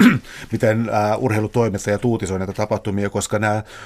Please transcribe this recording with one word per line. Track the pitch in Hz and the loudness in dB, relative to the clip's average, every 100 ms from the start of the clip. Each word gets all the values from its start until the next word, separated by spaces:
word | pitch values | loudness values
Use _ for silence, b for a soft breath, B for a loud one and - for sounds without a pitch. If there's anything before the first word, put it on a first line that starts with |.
| 247 151 | 4 4
<clears throat> | - - - | -4 -14 -8
miten, | 113 120 110 113 | 0 2 2 0
ää, | 110 104 107 | 0 2 2
urheilutoimittajat | 123 107 107 127 113 98 - 101 | 0 0 0 2 0 0 -2 0
uutisoi | 123 113 90 95 | 0 0 -2 -4
näitä | 95 | -4
tapahtumia, | 98 107 104 - 101 101 | -4 -2 -2 -2 -2 -2
koska | 104 - 107 | -2 -2 0
nämä | 107 104 104 B | 0 0 -4 B